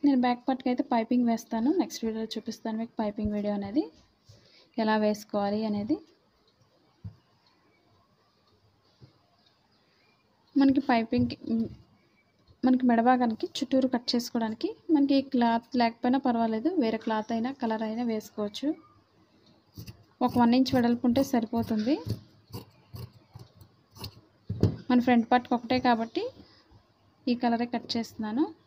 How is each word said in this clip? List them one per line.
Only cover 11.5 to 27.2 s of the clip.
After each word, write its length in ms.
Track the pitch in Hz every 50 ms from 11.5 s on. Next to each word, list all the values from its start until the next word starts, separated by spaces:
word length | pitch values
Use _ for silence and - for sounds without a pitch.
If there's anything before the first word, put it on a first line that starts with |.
| 226 226 226 - - - - _ _ _ _ _ _ _ _ _ _ _ _ _ - _ -
మనకి 220 | 254 254 254 254 247
మెడ 120 | 240 226 233
భాగానికి 400 | 240 254 254 247 233 220 220 - 370 -
చుట్టూరు 320 | - 302 - - 262 254 262 262
కట్ 120 | 233 247 -
చేసుకోవడానికి 580 | - 240 240 - _ 240 226 220 220 - - 370 453 - _ - 330
మనకి 240 | 285 277 269 277 269 269 277 -
క్లాత్ 340 | 247 240 233 226 233 240 _ - 247
లేకపోయినా 380 | 240 233 226 _ - 247 254 269 262
పర్వాలేదు, 420 | - 240 233 226 226 220 220 226 311 370 359 254
వేరే 160 | 220 220 226 220
క్లాత్ 280 | - 220 214 214 - 240
అయినా 160 | 226 226 254 269 _
కలర్ 240 | - 233 220 220 220
అయినా 180 | 220 220 226 247 233
వేసుకోవచ్చు. 580 | 220 214 220 - _ - 208 202 202 - - 285 339 - - _ _ _ _ _ _ _ _ _ _ _ _ _ _ _ _ _ _ - - - - - - _ _ _
ఒక 120 | 247 247 - 247
వన్ 160 | 240 233 233 254
ఇంచ్ 140 | 262 254 -
వెడల్పు 300 | 254 233 240 240 240 - 247
ఉంటే 140 | 233 277 277 269 -
సరిపోతుంది. 640 | 247 220 214 - 233 226 - 226 214 208 233 294 403 480 - - - - - _ _ _ _ - - - _ _ _ _ _ - - - - _ - _ _ _ - - _ _ - - _ _ _ _ _ _ - - - - - _ _ _ _ _ _ - - - - - - -
మన 120 | - 254 247 240
ఫ్రంట్ 220 | 254 247 240 226 -
పార్ట్‌కి 240 | 247 247 247 - 269 233
ఒకటే 200 | - 226 254 254 254 254
కాబట్టి 360 | 240 220 226 226 - 339 415 508 - - - _ _ _ _ _ _ - _ _ _ _ _ _ _ _